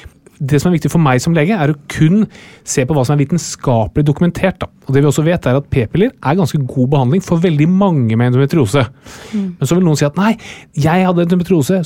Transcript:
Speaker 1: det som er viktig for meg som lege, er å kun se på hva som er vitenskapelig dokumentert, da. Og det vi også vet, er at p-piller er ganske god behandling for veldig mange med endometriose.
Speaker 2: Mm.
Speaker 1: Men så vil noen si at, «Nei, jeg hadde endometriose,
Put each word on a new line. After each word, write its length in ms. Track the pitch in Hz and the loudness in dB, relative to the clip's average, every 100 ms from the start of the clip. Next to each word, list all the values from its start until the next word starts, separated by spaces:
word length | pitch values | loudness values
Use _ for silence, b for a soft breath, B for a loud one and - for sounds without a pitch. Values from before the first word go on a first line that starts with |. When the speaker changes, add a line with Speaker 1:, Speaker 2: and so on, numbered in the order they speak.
| B - - _ | B -20 -20 _
Speaker 1:
det 160 | 135 143 | -2 0
som 140 | 175 | 2
er 20 | |
viktig 160 | 170 151 | 0 0
for 80 | 170 | 2
meg 220 | 147 127 | 2 2
som 140 | 165 165 | 0 0
lege, 180 | 156 | 0
er 160 | 220 147 | 0 0
å 60 | 156 - | -2 -8
kun 320 | - 156 202 202 B B B - | 0 2 2 -2 B B B -6
se 160 | - 127 | -4 -2
på 80 | 151 | 0
hva 80 | 120 | 0
som 80 | |
er 60 | 147 | 0
vitenskapelig 800 | 143 175 - - - 117 107 - 151 | 0 -2 -6 -6 0 0 0 0 0
dokumentert, 480 | 147 175 - 190 - | 0 -2 0 -4 -4
da. 80 | - _ - | -12 _ -2
Og 40 | 135 | 2
det 80 | |
vi 40 | 147 | 2
også 140 | 139 | 2
vet, 220 | 156 175 135 | 0 0 0
er 140 | 131 | -2
at 80 | - | 0
p-piller 400 | 135 107 156 240 - | -4 -2 0 -2 -2
er 200 | 131 175 | -2 0
ganske 180 | 160 160 127 | 0 -2 -4
god 240 | 135 127 147 | -2 0 2
behandling 260 | 123 185 | 2 0
for 160 | - 170 | 0 0
veldig 240 | 180 147 160 | 0 2 2
mange 480 | 190 202 156 113 113 | 2 2 2 0 2
med 140 | 123 | 2
endometriose. 500 | 123 139 170 117 139 123 B B B B | 2 2 2 2 0 -2 B B B B
Speaker 2:
Mm. 160 | 214 190 175 | -6 -6 -4
Speaker 1:
Men 100 | 139 | 0
så 80 | 175 | 2
vil 80 | 180 | 2
noen 140 | 147 | 2
si 80 | 143 | 0
at, 100 | 143 | 0
«Nei, 140 | 208 233 B B B | 0 -2 B B B
jeg 320 | - 151 175 185 | -2 0 2 2
hadde 220 | 170 170 | 0 0
endometriose, 520 | 185 170 170 135 185 | 0 0 -2 0 -2